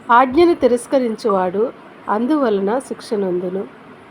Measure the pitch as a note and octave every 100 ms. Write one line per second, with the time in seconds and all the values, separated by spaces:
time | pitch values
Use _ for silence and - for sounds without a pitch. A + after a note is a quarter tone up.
0 | - A#3+ C4 C4 F4 E4+ C4 A#3+ - C#4
1 | B3 A3 A#3 G3 F#3 F#3+ A#3 - - -
2 | - G#3 A#3+ D4+ C4 G3+ G3 A#3+ C4 -
3 | - G#3+ F#3+ F3+ F#3 F#3 A#3+ - - -
4 | -